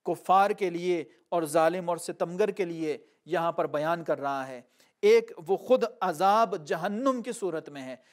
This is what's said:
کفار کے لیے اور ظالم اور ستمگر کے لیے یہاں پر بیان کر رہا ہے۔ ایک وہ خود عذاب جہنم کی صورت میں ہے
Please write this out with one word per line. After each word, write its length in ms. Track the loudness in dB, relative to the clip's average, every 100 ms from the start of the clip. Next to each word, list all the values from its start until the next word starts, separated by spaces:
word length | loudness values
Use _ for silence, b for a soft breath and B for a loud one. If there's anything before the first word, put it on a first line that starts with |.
کفار 460 | -6 -4 4 4 4
کے 200 | 0 -4
لیے 340 | -2 -2 -2 -4 b _
اور 140 | -4
ظالم 460 | 0 4 4 2 -4
اور 80 | -4
ستمگر 540 | -6 -6 -4 0 -2
کے 140 | 0
لیے 340 | -4 -2 -4 -6 b b
یہاں 280 | -6 -2 0
پر 140 | -2 -2
بیان 380 | -2 -2 -2
کر 160 | -2 -4
رہا 260 | -2 -4 -6
ہے۔ 140 | -12 -18 b b b
ایک 300 | 6 6 4 -8 -4
وہ 80 | -4
خود 280 | 2 2 2 -2
عذاب 680 | -4 2 4 4 2 0 -4
جہنم 560 | -4 -2 0 0 0
کی 100 | -6
صورت 360 | -6 -4 -4 -8
میں 140 | -14
ہے 140 | -14 -16 b